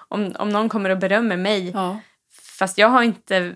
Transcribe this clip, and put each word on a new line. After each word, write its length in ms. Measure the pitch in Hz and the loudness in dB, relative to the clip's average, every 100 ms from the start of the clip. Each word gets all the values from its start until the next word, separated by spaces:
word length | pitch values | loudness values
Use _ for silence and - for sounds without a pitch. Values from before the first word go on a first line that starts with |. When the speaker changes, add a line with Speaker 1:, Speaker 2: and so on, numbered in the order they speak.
| - | -8
Speaker 1:
om, 260 | 208 196 - | -4 -4 -4
om 100 | 208 | -2
någon 200 | 208 220 | 0 0
kommer 220 | 220 190 | -2 -2
och 80 | 190 | 0
berömmer 380 | 185 208 233 180 | 0 0 0 0
mig, 340 | 196 202 180 | 0 -2 -2
Speaker 2:
Ja. 240 | 190 185 214 - _ _ - - - | -4 -4 -6 -12 _ _ -20 -14 -4
Speaker 1:
fast 200 | 180 - | -2 4
jag 100 | 220 | 4
har 140 | 254 | 6
inte, 500 | 233 185 - 190 175 | 2 0 -2 -2 -2